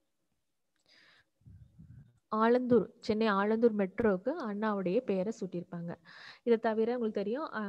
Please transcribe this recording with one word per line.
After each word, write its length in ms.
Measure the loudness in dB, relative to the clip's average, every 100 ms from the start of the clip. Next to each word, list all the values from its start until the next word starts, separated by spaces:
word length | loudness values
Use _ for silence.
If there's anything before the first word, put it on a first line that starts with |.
| _ _ _ _ _ _ _ _ _ _ _ _ _ _ -20 -20 -20 -20 -20 -20 -20 _ _ 2
ஆலந்தூர், 500 | 4 4 4 4 4 -4
சென்னை 280 | -4 0 2
ஆலந்தூர் 460 | 2 2 4 4 2
மெட்ரோவுக்கு 520 | -2 0 2 2 -2 -4 -6
அண்ணாவுடைய 520 | -4 -2 -2 0 -2
பெயரை 320 | 0 -2 -4 -6
சூட்டியிருப்பாங்க. 540 | -8 -8 -10 -10 -10 -12 -16 -20 -20 -6
இதை 160 | 0 0
தவிர 340 | 0 0 -2
உங்களுக்கு 300 | -2 -4 -2
தெரியும், 300 | -4 -4 -6
ஆ, 100 | -8